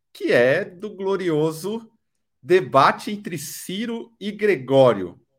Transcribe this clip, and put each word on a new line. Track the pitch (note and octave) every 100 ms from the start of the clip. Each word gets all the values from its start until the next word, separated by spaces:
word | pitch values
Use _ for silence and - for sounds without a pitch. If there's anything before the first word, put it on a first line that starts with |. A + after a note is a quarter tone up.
| _
que | - F#4
é | D#3 B2 D#3
do | F#3+ F3+ G#3
glorioso | F#3 G3 G3 F3+ D3+ D#3+ D#3 F#3 A3+ A3+ _ _ _ _ _
debate | C3 F#3 C#3 C3+ D#3 G#3+ -
entre | G#3 G#3 E3
Ciro | C3+ - - F#3 A#3 A#3 - _
e | G3
Gregório. | G#3 G#3 D#3+ B2+ C3+ B2+ G#2 F2+ - _